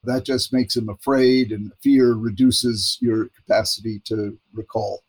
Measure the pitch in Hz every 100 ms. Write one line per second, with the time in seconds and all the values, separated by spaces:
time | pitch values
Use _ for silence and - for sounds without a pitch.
0 | - 127 127 127 - 127 120 123 110 98
1 | - 135 127 127 117 107 104 _ 139 135
2 | 123 113 113 98 127 - 123 110 98 -
3 | 120 110 107 _ - 104 101 - 110 104
4 | - 110 104 - _ 110 107 113 104 101